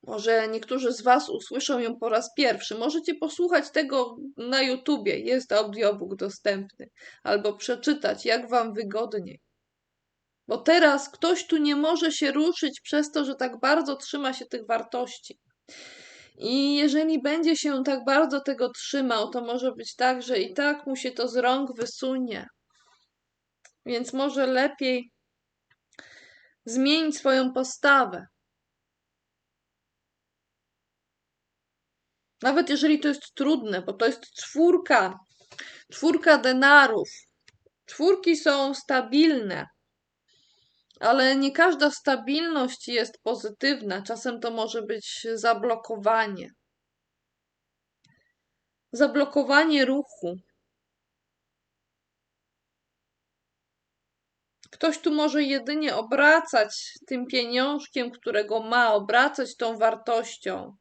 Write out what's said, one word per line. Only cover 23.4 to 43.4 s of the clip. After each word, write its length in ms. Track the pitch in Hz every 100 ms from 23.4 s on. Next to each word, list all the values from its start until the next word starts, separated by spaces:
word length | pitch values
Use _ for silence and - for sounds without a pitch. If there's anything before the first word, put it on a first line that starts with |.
| _ _ _ _ -
Więc 280 | 240 254
może 340 | 262 277 269 262
lepiej 640 | 254 262 269 262 254 247 _ _ _ _ _ _ _ _ _ - - - _ _ _ -
zmienić 520 | 233 269 311 320 294
swoją 360 | 277 262 262
postawę. 720 | 262 254 - 294 277 233 180 185 _ _ _ _ _ _ _ _ _ _ _ _ _ _ _ _ _ _ _ _ _ _ _ _ _ _ _ _ _ _ _ _ _ _ _ _ _ _ _ _ _
Nawet 280 | 247 277 -
jeżeli 300 | 285 311 302
to 80 | 294
jest 260 | 285 -
trudne, 480 | - 277 311 220 185
bo 120 | 180
to 120 | 202 233
jest 280 | - -
czwórka, 840 | - - 277 339 359 - 254 185 190 _ _ _ - - - -
czwórka 460 | - 302 330 - 294
denarów. 720 | 247 254 277 294 269 214 - - _ _ _ _ _ _ _
Czwórki 520 | - 320 381 370 320
są 360 | 320 277 269
stabilne, 960 | 269 - 262 226 269 320 285 208 160 147 _ _ _ _ _ _ _ _ _ _ _ _ _
ale 360 | 214 262 262 269
nie 160 | 277
każda 400 | 269 339 294 294
stabilność 960 | 294 - 262 220 285 339 311 254 254 -
jest 340 | 240 220 -
pozytywna. 800 | - 226